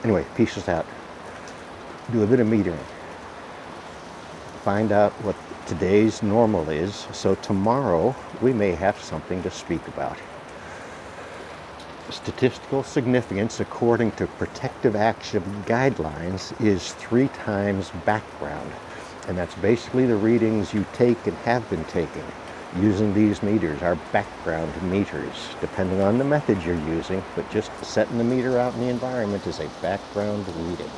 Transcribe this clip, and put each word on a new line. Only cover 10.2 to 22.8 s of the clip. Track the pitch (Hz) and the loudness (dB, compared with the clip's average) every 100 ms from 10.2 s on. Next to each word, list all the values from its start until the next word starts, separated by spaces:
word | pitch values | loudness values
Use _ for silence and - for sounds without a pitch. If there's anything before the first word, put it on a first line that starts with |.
| - - - - - - - - - - - - - - - - - - - | -14 -16 -16 -14 -14 -14 -14 -14 -14 -14 -14 -14 -14 -14 -14 -16 -14 -14 -12
Statistical | - - - 127 - - 135 | -10 -8 0 0 0 -4 -2
significance, | 127 - 120 123 117 95 110 - | 0 0 4 2 2 0 0 -2
according | 113 - 117 117 113 | -6 0 4 6 4
to | - 92 | 0 -4
protective | - 90 - 131 - 131 104 | -2 -6 -4 -8 0 2 4
action | 110 104 - 107 90 104 95 | 2 2 -2 -4 -2 -8 0
guidelines, | 117 135 110 80 76 85 95 - - | 2 2 2 -4 -4 -4 -4 -6 0
is | 110 95 - | 4 4 0
three | - - 117 135 | -10 0 4 4
times | - - 101 101 98 92 90 82 | 0 -2 0 2 0 -2 -4 0
background. | 107 - - 73 73 69 - - - - - - | 0 -2 -8 -8 -6 -8 -12 -12 -14 -14 -12 -6
And | 90 | -4
that's | 87 - | -4 -2
basically | 98 117 - 127 127 | 2 2 2 2 4
the | 110 | 4
readings | 107 120 110 110 98 | 4 4 4 2 0
you | 107 95 | 0 -2
take | - 123 117 - | 4 4 6 2
and | 87 | -2
have | - 123 113 | 0 0 0
been | 90 78 | -4 -2
taking | 87 78 73 76 - - - - | -2 -2 -4 -10 -12 -12 -14 -8
using | 90 | 2